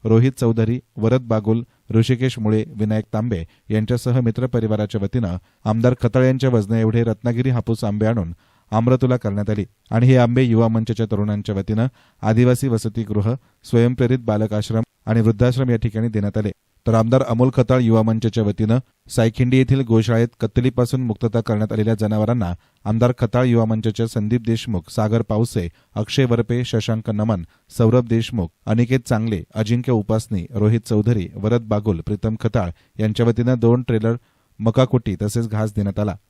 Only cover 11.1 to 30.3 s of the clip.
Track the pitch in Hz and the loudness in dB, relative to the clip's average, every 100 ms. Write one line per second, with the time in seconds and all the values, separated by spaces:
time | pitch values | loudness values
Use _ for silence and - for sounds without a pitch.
11.1 | 101 104 104 101 98 95 107 127 _ _ | -2 -2 -4 -4 -6 -2 -2 -2 _ _
12.1 | _ 104 110 123 123 139 113 113 107 104 | _ 0 4 4 2 0 -2 -4 -6 -4
13.1 | 104 104 131 _ _ - 120 120 123 120 | -2 -2 -4 _ _ 0 2 2 2 0
14.1 | 127 113 104 107 107 - 113 120 _ - | 0 0 -2 -2 -4 -2 -4 -4 _ -2
15.1 | 113 110 107 123 123 127 113 117 110 117 | 2 2 4 2 2 0 0 -2 -4 -4
16.1 | 110 101 104 104 - _ _ - 113 113 | -2 -2 -2 -4 -8 _ _ 0 2 4
17.1 | 131 127 117 127 135 120 127 117 113 113 | 2 2 2 2 2 2 2 4 4 4
18.1 | 113 110 113 104 101 110 120 - _ _ | 0 0 0 -2 0 0 0 -2 _ _
19.1 | - 113 - 127 131 117 135 120 113 107 | 0 0 2 2 4 4 0 2 2 4
20.1 | 113 117 _ 113 - 123 127 120 127 123 | 0 0 _ -2 0 0 0 -2 -2 -4
21.1 | 104 117 113 110 107 107 110 107 110 107 | -2 -2 -2 -2 -2 -2 -2 0 0 0
22.1 | 107 107 123 90 90 _ _ 101 113 123 | 0 0 0 -2 -6 _ _ -4 0 0
23.1 | 120 117 123 127 117 110 110 107 104 113 | 0 -2 0 2 2 0 -2 -4 -4 -4
24.1 | 117 104 120 113 113 - 98 - - 107 | -2 -2 -2 -2 -4 -4 -6 -6 -4 0
25.1 | 113 110 107 117 - 85 _ _ - 107 | 0 0 0 0 -2 -6 _ _ -8 -4
26.1 | - 127 117 113 120 123 113 - 113 113 | 0 0 0 0 -2 -2 -4 -2 -4 -4
27.1 | 104 110 101 82 _ _ - 113 120 120 | -4 -2 -2 -6 _ _ 0 4 4 2
28.1 | 117 110 117 85 _ - 113 120 131 - | -2 -2 -4 -6 _ -2 0 2 0 0
29.1 | 113 113 101 76 107 107 120 123 117 101 | -2 0 -4 -6 -6 -2 -2 0 -2 0
30.1 | 110 - | -2 -2